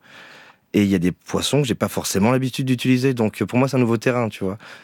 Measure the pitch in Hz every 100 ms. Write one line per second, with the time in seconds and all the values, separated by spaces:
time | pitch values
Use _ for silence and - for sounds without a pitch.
0 | _ - - - - _ _ - 101 95
1 | 87 - - 87 - 139 135 98 104 -
2 | 85 95 107 131 131 - 131 123 127 127
3 | 131 123 110 - 101 123 135 131 120 113
4 | 131 123 113 - 98 98 - -